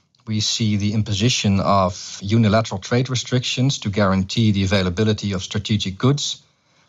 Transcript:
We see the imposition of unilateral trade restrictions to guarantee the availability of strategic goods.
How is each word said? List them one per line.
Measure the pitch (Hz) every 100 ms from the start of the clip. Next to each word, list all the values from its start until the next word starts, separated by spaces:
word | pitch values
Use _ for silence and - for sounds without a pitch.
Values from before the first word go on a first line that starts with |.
| _ _ -
We | 107
see | 107 - 110 104
the | 104
imposition | 110 107 95 120 - 104 98
of | 85 98 92 - - -
unilateral | 98 113 110 110 110 101
trade | - 120 131
restrictions | 120 - 123 - - 135 -
to | 107
guarantee | 98 98 95 95 117 110
the | 98
availability | 95 101 92 90 110 104 101
of | 95
strategic | - 107 - 101 95 95
goods. | 127 147 - - _ _ _ _